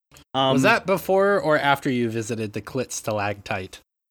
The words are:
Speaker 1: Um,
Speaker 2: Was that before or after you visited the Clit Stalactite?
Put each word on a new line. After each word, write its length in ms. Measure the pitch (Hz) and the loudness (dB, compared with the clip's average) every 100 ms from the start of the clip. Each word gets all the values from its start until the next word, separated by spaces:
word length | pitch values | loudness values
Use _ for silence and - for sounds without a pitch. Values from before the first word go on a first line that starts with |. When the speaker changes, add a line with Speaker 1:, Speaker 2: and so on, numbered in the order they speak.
| _ - _ | _ -20 _
Speaker 1:
Um, 200 | 131 135 | 0 4
Speaker 2:
Was 80 | 131 | 6
that 220 | 180 226 | 4 4
before 560 | - 190 - 190 196 202 | 2 -2 2 2 4 2
or 160 | 156 151 | 2 2
after 320 | 139 139 143 | 2 0 0
you 200 | 127 117 | -2 -2
visited 420 | 113 107 113 110 | -4 -4 -4 -6
the 80 | 107 | -8
Clit 320 | - 131 120 | -8 -6 -6
Stalactite? 880 | - - 107 101 101 - 98 92 - _ _ _ | -8 -6 -2 -2 -4 -6 -8 -8 -16 _ _ _